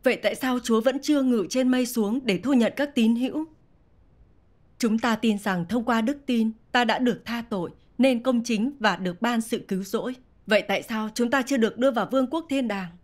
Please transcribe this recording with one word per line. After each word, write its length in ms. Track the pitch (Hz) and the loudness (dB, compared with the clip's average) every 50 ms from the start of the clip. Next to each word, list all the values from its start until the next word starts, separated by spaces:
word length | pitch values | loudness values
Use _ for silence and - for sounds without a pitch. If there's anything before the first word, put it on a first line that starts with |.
| - | 2
Vậy 120 | 262 220 170 - | 2 0 2 0
tại 120 | 208 - | -2 -2
sao 240 | - - 254 254 247 240 | 0 -2 -2 -2 -2 0
Chúa 180 | - 226 220 | 2 0 2
vẫn 180 | 226 254 254 294 | 2 2 0 0
chưa 200 | 285 - 302 285 | 0 2 2 2
ngự 240 | 262 254 247 226 185 160 | 4 2 2 2 0 0
trên 180 | - 254 262 | 0 0 2
mây 180 | 254 254 254 254 | 2 2 2 0
xuống 340 | 233 - 233 214 196 220 277 262 | 0 0 0 0 0 0 -2 0
để 160 | 233 190 175 180 | 0 -2 0 0
thu 100 | 254 285 | 2 4
nhận 200 | 247 226 202 - | 4 4 2 2
các 200 | - 285 285 - | -2 -4 -2 2
tín 200 | 254 226 220 233 | 2 4 4 4
hữu? 300 | 233 254 254 - 302 311 320 - _ _ _ _ _ _ _ _ _ _ _ _ _ - _ _ _ _ _ _ _ _ _ _ | 2 0 -4 -4 -6 -8 -8 -14 _ _ _ _ _ _ _ _ _ _ _ _ _ -20 _ _ _ _ _ _ _ _ _ _
Chúng 220 | _ - 220 214 226 | _ 0 0 0 0
ta 160 | - 247 220 | 0 0 -2
tin 220 | 220 240 226 208 | 0 0 0 0
rằng 280 | 202 - 214 190 175 170 | 0 -2 -2 -2 -2 -2
thông 200 | 175 208 240 226 | -2 -4 -4 0
qua 160 | 247 233 226 | 0 0 0
đức 160 | 220 233 285 285 - | 0 -2 -4 -4 -4
tin, 260 | - 247 226 220 220 220 - _ _ | -2 0 0 0 0 -2 -6 _ _
ta 140 | - 247 247 | 0 2 2
đã 140 | 226 208 - | 2 2 2
được 220 | 254 247 202 - - | 2 0 0 0 -4
tha 180 | - 233 233 226 - | -8 -8 -8 -6 -6
tội, 220 | 220 190 170 - - _ _ _ _ | -6 -6 -6 -6 -10 _ _ _ _
nên 260 | - 247 269 254 233 233 | 2 4 4 4 2 0
công 200 | 254 254 240 233 | 0 0 0 0
chính 280 | - 233 196 220 277 285 - | -2 -2 0 0 -2 -4 0
và 160 | 214 208 180 | 0 0 0
được 260 | 170 190 180 175 - | 0 -4 -6 -4 -2
ban 200 | 233 240 240 226 | -2 -2 -2 -2
sự 240 | 226 - - 208 - | -2 -2 -4 -6 -4
cứu 160 | - 196 185 190 | -4 -6 -6 -4
rỗi. 320 | - - 220 - 240 254 - _ _ _ _ _ | -4 -6 -4 -4 -6 -8 -10 _ _ _ _ _
Vậy 160 | - 214 208 - | 2 2 2 2
tại 160 | - 196 180 - | 0 -4 -4 -2
sao 260 | - 233 220 214 214 214 | -4 -6 -4 -4 -6 -2
chúng 160 | - 240 240 | -2 -2 0
ta 120 | 285 277 | 2 0
chưa 160 | 254 262 277 | 0 0 0
được 200 | 262 226 208 - | 2 2 0 0
đưa 140 | 226 240 277 | 2 0 2
vào 160 | 233 233 196 - | 2 2 -2 0
vương 160 | 247 269 262 | 0 0 0
quốc 180 | 254 311 330 330 - | 0 -2 -6 -4 -2
thiên 180 | 269 277 254 | -4 -2 -2
đàng? 220 | 220 202 196 185 170 175 - | -2 -4 -6 -8 -10 -14 -20